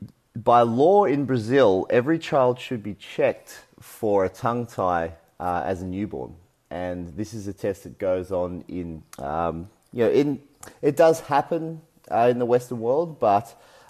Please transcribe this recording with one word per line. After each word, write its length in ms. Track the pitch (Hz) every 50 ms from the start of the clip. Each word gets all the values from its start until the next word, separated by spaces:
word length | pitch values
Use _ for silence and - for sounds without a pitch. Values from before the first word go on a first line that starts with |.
| 101 - _ _ _ _ -
by 260 | 117 107 123 120 120
law 420 | 120 120 113 123 147 180 202 202 202
in 200 | 120 143 143 135
Brazil, 600 | 120 131 117 104 113 135 139 127 98 95 92 - -
every 280 | 110 123 120 151 165 160
child 420 | - - 165 135 127 123 120 -
should 220 | - - 131 107
be 120 | 104 104 98
checked 720 | - - - - - 143 117 - - - - - - - _ _ -
for 440 | - - - - 113 107 101 98 95
a 40 | 92
tongue 380 | - - 127 117 117 120 117
tie, 480 | 113 - - 95 90 87 85 82 85 85 - _ _ _ -
uh, 220 | 85 90 87 85 64
as 180 | 80 95 85
a 40 | 95
newborn. 500 | 92 90 98 107 92 - 67 64 62 85 85 _ _ _ _ _ -
And 460 | 73 87 90 90 90 90 87 85 69
this 180 | 98 107 - 117
is 140 | 110 98 101
a 40 |
test 300 | 98 - - 101 95 -
that 160 | - 95 92 -
goes 320 | 101 92 92 92 87 -
on 320 | 95 87 90 87 90 82 - -
in, 340 | 82 90 87 85 80 78 - _ - -
um, 520 | - 71 78 82 85 82 80 82 92 104 _ _ _ _
you 120 | - 120 113
know, 60 | -
in, 300 | - 131 143 147 135 - - _ _ _ - - - _
it 140 | - 147 135
does 240 | 170 165 160 160 -
happen, 600 | - - 139 143 - - 170 160 160 160 160 160 - _ _ _ _ -
uh, 180 | - 113 120 123
in 80 | 123 123
the 80 | 120
Western 340 | 117 123 123 127 - 127 113
world, 380 | 110 120 135 160 175 165 147 -
but, 420 | 120 104 101 101 - - - _ _ _ - - _